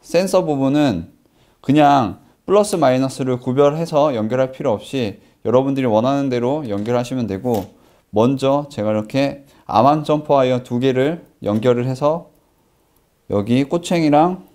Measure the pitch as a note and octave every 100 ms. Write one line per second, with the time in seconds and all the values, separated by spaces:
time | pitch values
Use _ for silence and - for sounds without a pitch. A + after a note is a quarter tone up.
0 | - E3+ F#3+ F#3+ E3+ C#3 C3+ D3 D3 F2+
1 | F2 _ _ _ _ _ - D3 C#3+ C#3
2 | G#2 - _ _ - G3 G3+ F3+ C#3 B2+
3 | C3+ - C3 B2+ B2+ B2+ C#3+ D3+ E3 D3+
4 | D3+ A#2 G#2+ B2+ C3 - C#3+ G2+ - C3+
5 | A2 - _ _ - B2 C3+ C#3 B2+ G#2+
6 | B2 C#3 C#3 B2 A#2+ D3+ C3 G2+ G#2+ B2
7 | B2 C3 A2 F#2+ B2 A2+ F#2+ _ _ _
8 | _ G#2 A#2+ C3+ C3+ C#3 D3 - G#2+ G#2+
9 | G#2+ C3+ C#3 C#3 _ _ - G#2 B2+ D#3
10 | D3 D3+ - C#3 B2+ B2 B2 A#2+ C3+ B2+
11 | C3+ E3+ - _ - G#2+ B2 A#2+ B2+ C3
12 | D3 E3+ E3+ _ _ _ _ _ _ _
13 | _ _ _ G2+ G#2 B2 C#3 E3+ E3+ E3+
14 | D#3 D3 F3 F#3 -